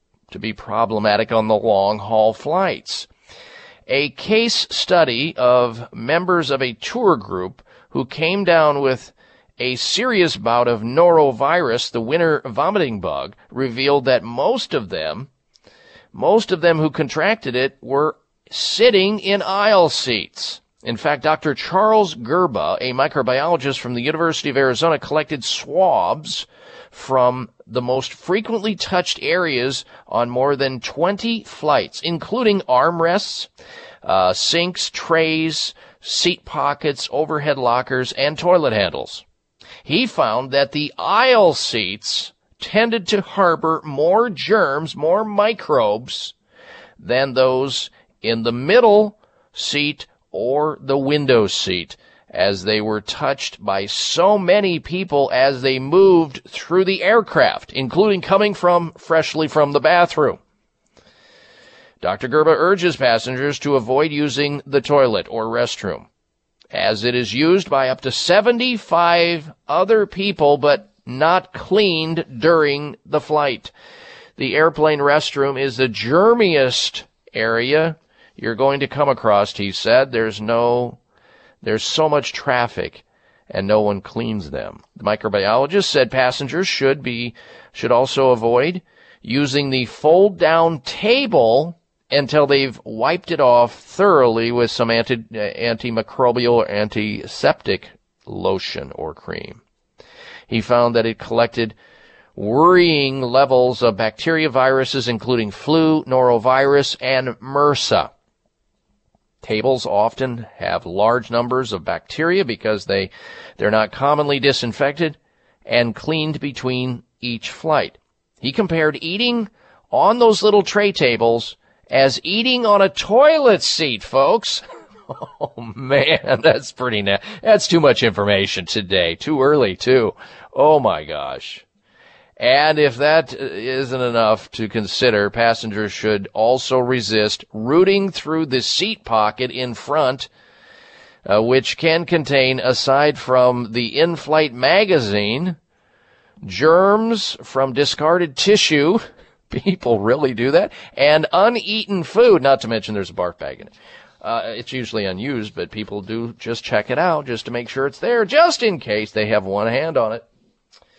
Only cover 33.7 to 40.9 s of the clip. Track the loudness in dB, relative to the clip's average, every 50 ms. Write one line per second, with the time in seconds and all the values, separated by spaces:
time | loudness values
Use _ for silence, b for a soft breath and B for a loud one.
33.7 | B B B B B B -4 0 2 2 2 2 0 0 -2 -2 0 0 -2 -2
34.7 | -4 -6 -8 -8 -10 -10 -4 0 0 2 2 0 0 -2 -2 -2 -4 -6 -6 -8
35.7 | b b b b b b -12 -8 -4 -2 -2 -2 -2 -4 _ -10 -6 -4 -2 -2
36.7 | -4 -2 -4 -4 -4 -4 -8 -6 -4 -4 -4 -2 -4 -2 -2 -2 -2 0 0 0
37.7 | 0 0 0 -2 -4 -4 -4 -4 -4 -4 -2 -2 -2 -2 2 2 4 4 2 2
38.7 | 2 0 0 0 -4 -6 -10 -12 -14 -18 -20 _ _ _ _ _ _ _ B B
39.7 | B B B -2 -2 0 -2 -2 -2 0 0 0 0 -2 -4 -2 0 0 0 0
40.7 | -2 -6 -6 -6